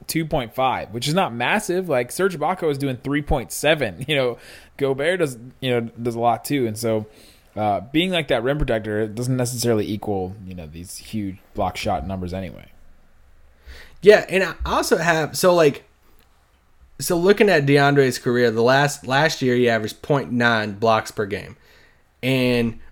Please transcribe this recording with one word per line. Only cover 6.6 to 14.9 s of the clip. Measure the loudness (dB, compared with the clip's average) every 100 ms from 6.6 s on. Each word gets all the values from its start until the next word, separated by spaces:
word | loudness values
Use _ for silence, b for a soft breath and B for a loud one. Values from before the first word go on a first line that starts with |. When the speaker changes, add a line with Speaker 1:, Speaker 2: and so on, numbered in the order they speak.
| -2
Speaker 1:
And | -2
so, | -2 -2 -2 b b b _ -4
uh, | -2 -2
being | -2 -2 0
like | -2 0
that | 0
rim | 0 -2
protector, | 0 -2 -2 -2
it | -4
doesn't | -4 -2 -2
necessarily | -2 -2 0 2 0
equal, | -4 -4 -4 -6 -10 -14
you | -14
know, | -14
these | -14 -16 -16
huge | -10 -8 -6 -10 -12
block | -4 -4 -2
shot | -4 -4 -4
numbers | -6 -6
anyway. | -8 -8 -14 -20 -20 -20 -20 -20 _ -20 -20 -20 b b b b 4
Speaker 2:
Yeah, | 6 6 4
and | 0
I | -2 -4 -4
also | -2 0